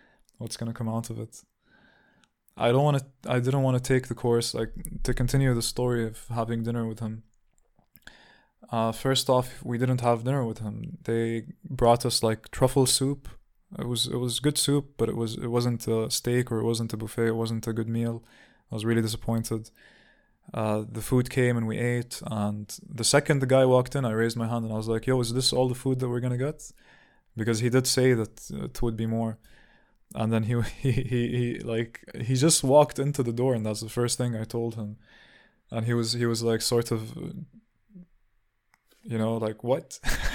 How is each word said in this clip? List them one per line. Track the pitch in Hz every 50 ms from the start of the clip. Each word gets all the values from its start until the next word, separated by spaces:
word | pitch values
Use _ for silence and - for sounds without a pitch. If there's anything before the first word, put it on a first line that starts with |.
| _ _ _ _ _ _ _ -
What's | 120 110 - -
gonna | 120 117 117
come | - 117 110
out | 110 113 117 -
of | 113 113
it. | 110 - - - - _ _ _ _ _ _ _ _ _ _ _ _ _ _ _ _ _ _ _ _ _ _ -
I | 120 120
don't | 123 131 143
wanna, | 151 143 135 139 - _ _ - - 123
I | 123
didn't | 120 127 135 143 131
wanna | 131 127 123
take | 123 - 135 127 127 -
the | 117 - -
course, | 120 117 117 113 - -
like, | 120 113 - - - - - - - -
to | - 120
continue | - 123 120 - 135 139 135 123
the | 117
story | 113 - - - 123 123 123 117 113
of | 110 107 - - - 117 117
having | 113 113 117 113 113
dinner | 117 117 120 113 113
with | 110 110
him. | 117 107 113 110 110 _ _ _ _ _ _ _ _ _ _ _ _ _ _ _ _ - - - - - - _ _ _ _ _ - -
Uh, | 117 113 113 113
first | 110 - - 135 131 127 - -
off, | 131 127 123 127 - - -
we | 120 120 117
didn't | 127 127 127 123
have | 123 120 120 117 117
dinner | 127 139 139 123
with | 113 107 110
him. | 110 107 107 110 110 110 - - -
They | - 117 113 113 113 117 117 117 - - _ - - 131 123
brought | 120 117 120 120 -
us, | 123 - - -
like, | 113 110 - - -
truffle | - - 131 127 - 139 131
soup. | 127 - - 131 135 143 139 - - - - - _ _ _ _ _ - -
It | 123 120
was, | 123 117 120 -
it | - 123
was | 123 123 113 -
good | 131 151 147 -
soup, | - - 143 147 143 - - -
but | 113 113
it | - 113
was, | 117 110 117 -
it | - 120
wasn't | 117 123 120 123 120 113 - 117
a | 113 113 113 131
steak | - - - 123 120 123 123 123
or | 117 110
it | 113
wasn't | 113 117 113 117 113 -
a | 107
buffet. | 113 - - - 117 113
It | 113 113 113
wasn't | 113 117 113 - 120
a | 110
good | 113 113 113
meal. | 113 117 117 117 117 117 - - - - - - _ _ _ -
I | 113
was | 110 107
really | 113 117 117
disappointed. | 110 107 110 - - - 117 117 117 - 120 110 110 - - _ - - - - _ _ _ _ _ _ _ _ _ - -
Uh, | - 110 107 107 107 107 113 110 113
the |
food | 107 - 131 127 123 127
came | - 135 127 123 123 117
and | 113 113
we | 110 107
ate, | 120 123 123 120 117 123 - - - -
and | 110 107 104 104 104 104 104 - - - - - 151 117
the | 113
second | - - 143 143 - 151 139
the | 131 127 131
guy | 135 131
walked | 127 127 127 123 - -
in, | 143 131
I | 117
raised | 107 110 113 117 113 117
my | 113 110
hand | 120 117 113
and | 110 110
I | 110
was | 107 113 113
like, | 113 113 131
"Yo, | 131 127
is | 120 113 117
this | 131 127 - 139
all | 127 131 123
the | 123 127 -
food | 135 131 127
that | 127 123
we're | 120 123 123
gonna | 127 123 120 131 147
get?" | 156 - - - - - _ - - - _ _ _ _ _ _ - 110
Because | 110 117 113 110
he | 120 123
did | 120 131 127 -
say | - 131 127 131 123
that | 113 110 - - - - -
it | - - - - - -
would | 120 117 113 110
be | 113
more. | 110 113 113 113 113 110 - _ - - - - _ _ _ _ _ _ _ _ - -
And | - 110 110 113
then | 113 110
he, | 107 123 120
<laughs> | 110 - - - -
he, | 135
he, | 120 131 127 123 127 120 120 117 - 123
he, | 123 120 117 110
like, | 110 117 113 113 117 117 - - - - - - 117 113
he | 131
just | 123 139 165 160 - -
walked | 131 139 147 147 - - -
into | 135 143 143 - 127
the | 117
door, | 117 117 123 131 123
and | 113 107
that's | 107 107 107
the | 113 110
first | - 120 120 117 - -
thing | 123 123 117
I | 110 110
told | - - 117 117 117 110
him. | 113 107 104 104 - _ _ - - - - - - _ _ _ _ _ _
And | 117 117 113
he | 120 120
was, | 120 113 110 120
he | 120 120
was, | 117 117 110 117
like, | 117 113 110
sort | - - 123 120 120 -
of, | 120 110 110 117 117 - - - - - - - - - - _ _ _ _ _ 208 180 175 - _ _ _ _ _ _ _ _ _ _ _ _ _ _ _ _ _ _ -
you | 226 117 110
know, | 110 113 113 113
like, | 110 110 110 - -
"What?" | 120 131 165 - - - - - - - - - - -